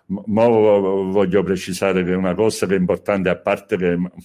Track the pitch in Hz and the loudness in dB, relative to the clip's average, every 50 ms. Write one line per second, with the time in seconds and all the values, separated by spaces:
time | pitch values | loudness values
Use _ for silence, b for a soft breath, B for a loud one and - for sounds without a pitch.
0 | b - 95 101 - 110 101 110 113 120 117 110 107 107 104 101 98 95 95 98 | b -12 -10 -10 -6 -4 0 2 2 4 4 4 4 4 4 4 2 0 -2 -2
1 | 98 95 95 104 98 92 87 101 92 87 98 92 - - 92 - 101 98 92 92 | -2 0 0 0 0 2 2 0 0 0 -2 -4 -4 -8 -6 -2 -2 0 0 0
2 | 90 87 92 92 95 92 87 87 110 113 107 - - 92 98 95 92 87 95 - | 0 0 -2 -2 -2 -2 0 0 0 0 0 -2 -2 -2 0 0 0 0 -2 -2
3 | - - 101 98 92 92 90 - - 101 101 - - - 110 95 92 90 87 87 | -2 -2 -2 0 0 -2 -2 -2 -2 -2 -2 -2 -2 -4 -4 -2 0 0 0 0
4 | 90 90 - - - | -4 -6 -8 -14 -20